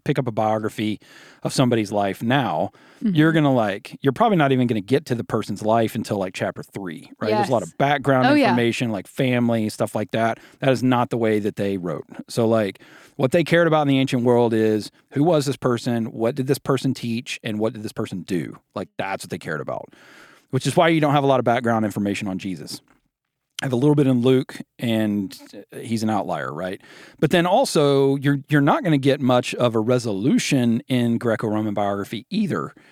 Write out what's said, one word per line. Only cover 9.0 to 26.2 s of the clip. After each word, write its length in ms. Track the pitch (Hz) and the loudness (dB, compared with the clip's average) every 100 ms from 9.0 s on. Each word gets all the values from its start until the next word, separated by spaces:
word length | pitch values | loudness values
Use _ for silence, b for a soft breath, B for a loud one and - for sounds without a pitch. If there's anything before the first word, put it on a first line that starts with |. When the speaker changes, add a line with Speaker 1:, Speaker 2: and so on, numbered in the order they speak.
| - | -6
Speaker 1:
family, 640 | - 131 123 120 117 107 | -2 0 2 2 2 0
stuff 240 | - 110 | -2 -4
like 160 | 113 107 | -2 -4
that. 260 | 113 113 113 B B | -2 -2 -2 B B
That 100 | 139 | 0
is 100 | 120 | 2
not 300 | 127 123 120 | 4 2 2
the 60 | 120 | 0
way 200 | 113 107 | 0 2
that 200 | 101 - | 0 -2
they 200 | 101 98 | -4 -2
wrote. 300 | 87 71 - - - | -4 -8 -10 -18 -6
So, 200 | - 113 | 0 2
like, 320 | 113 101 - B B B - | 2 0 -6 B B B -4
what 160 | 131 | 0
they 100 | 175 | 2
cared 240 | 156 170 170 | 2 2 4
about 160 | 156 | 2
in 40 | 143 | 2
the 100 | 135 | 2
ancient 240 | 131 131 | 2 2
world 280 | 120 120 117 | 4 4 4
is, 380 | 113 110 107 101 b _ | 2 2 0 -4 b _
who 120 | 135 | 0
was 220 | 160 156 139 | 2 2 0
this 120 | 127 | -2
person? 480 | 127 120 127 117 110 | -2 -2 -2 -4 -4
What 260 | 113 113 | -2 -2
did 140 | 143 131 | -2 -2
this 100 | 135 | -2
person 380 | - 131 135 123 | 0 0 -2 -4
teach? 440 | 120 117 - - | -6 -6 -8 -10
And 160 | 117 107 | -8 -4
what 140 | 110 | -4
did 100 | 110 | -4
this 100 | 107 | -10
person 300 | - 107 95 | -8 -8 -8
do? 340 | 80 90 60 - _ | -6 -4 -6 -12 _
Like, 140 | 104 90 - | -12 -10 -8
that's 260 | 95 95 - | -8 -8 -8
what 40 | |
they 80 | 92 | -10
cared 240 | - 76 | -8 -8
about, 280 | 65 57 50 b b b b b b | -6 -10 -12 b b b b b b
which 160 | 131 139 | -4 0
is 100 | 175 | 4
why 120 | 170 | 4
you 120 | 165 | 4
don't 140 | 147 | 4
have 100 | 147 | 4
a 40 | 139 | 4
lot 100 | 131 | 4
of 80 | 117 | 2
background 400 | 120 117 113 107 | 2 2 0 0
information 420 | 101 101 98 104 | -2 -2 -2 -4
on 120 | 95 | -6
Jesus. 420 | 98 82 73 - - _ _ _ _ _ _ - | -8 -10 -12 -14 -18 _ _ _ _ _ _ -8
I 60 | 135 | -4
have 80 | |
a 20 | 120 | 2
little 200 | 147 147 | 4 4
bit 100 | 131 | 4
in 160 | 123 | 4
Luke, 380 | 123 131 - - - - | 4 2 0 -10 -18 -6
and 580 | 120 110 107 104 92 - - 104 - - | -2 0 0 -2 -4 -10 -20 -20 -18 -16
he's 280 | 127 113 | -6 -4
an 80 | 110 | -2
outlier, 420 | 104 | -2